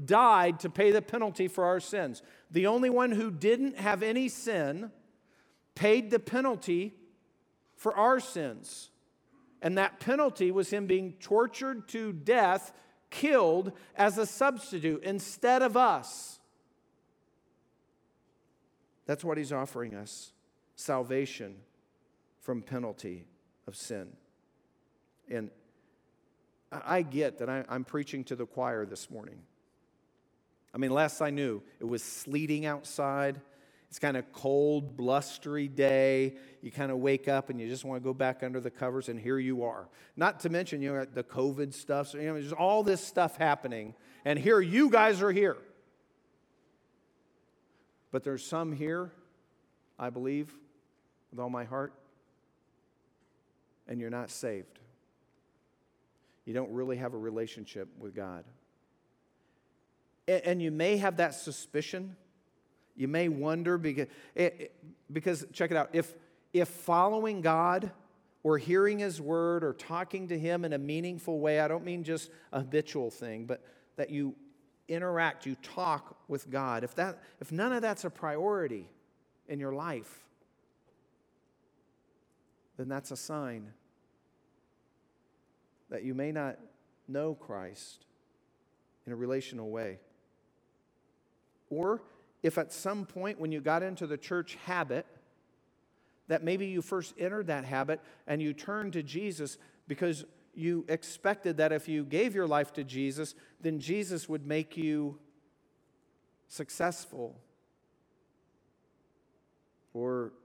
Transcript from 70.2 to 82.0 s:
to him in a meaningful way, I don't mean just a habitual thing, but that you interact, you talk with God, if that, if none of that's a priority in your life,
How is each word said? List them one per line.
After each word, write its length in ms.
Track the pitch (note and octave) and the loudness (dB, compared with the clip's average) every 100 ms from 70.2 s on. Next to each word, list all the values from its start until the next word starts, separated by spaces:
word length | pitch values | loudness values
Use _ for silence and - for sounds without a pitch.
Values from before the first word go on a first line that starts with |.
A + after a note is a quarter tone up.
| F#3 | -4
to 100 | E3+ | -2
him 260 | D#3+ F3 | 0 0
in 80 | E3 | 0
a 60 | C#3+ | -2
meaningful 640 | C#3+ D#3 F3 F3 F3 D#3 | -2 -4 -4 -6 -4 0
way, 180 | D3+ D3+ | 2 4
I 80 | D3+ | 2
don't 180 | E3+ | 0
mean 200 | F3 F3 | -4 -6
just 260 | D#3+ D#3+ - - - | -4 -4 -6 -16 -8
a 80 | C3+ | -6
habitual 500 | C3 D3+ D3+ D3 A#2+ | -2 0 0 -4 -6
thing, 360 | - A#2 A2 A#2 | -6 -10 -8 -8
but 180 | B2+ - - _ - | -8 -10 -20 _ -8
that 140 | C#3+ | -6
you 260 | C#3+ C#3 - - _ _ _ - | -4 -4 -6 -16 _ _ _ -8
interact, 600 | E3 F3+ E3+ E3 C#3+ C3+ | -4 -2 0 0 -2 -8
you 100 | B2+ | -10
talk 600 | - - F3+ D3 - - - | -10 -4 -2 -2 -4 -20 -8
with 220 | C#3 C#3 | -8 -6
God, 340 | C3+ C3+ A#2 | -4 -2 -2
if 100 | A#2+ | -4
that, 240 | - F#3 E3+ - - | -2 -4 -4 -16 -18
if 100 | C3+ | -8
none 220 | D#3+ A#3 | -2 -2
of 100 | B3 | 0
that's 220 | A3 G3+ | -2 -4
a 60 | F3 | -8
priority 800 | - D#3 D3+ G3 G3+ D3+ G#2+ E2 _ _ _ _ _ - | -6 -4 -2 0 0 -2 -6 -12 _ _ _ _ _ -12
in 100 | C#3+ | -8
your 140 | C#3 | -6
life, 480 | C3+ E3 B2+ G#2+ - - _ _ _ _ _ _ _ _ _ _ _ _ _ _ _ _ _ | -6 -6 -8 -10 -18 -20 _ _ _ _ _ _ _ _ _ _ _ _ _ _ _ _ _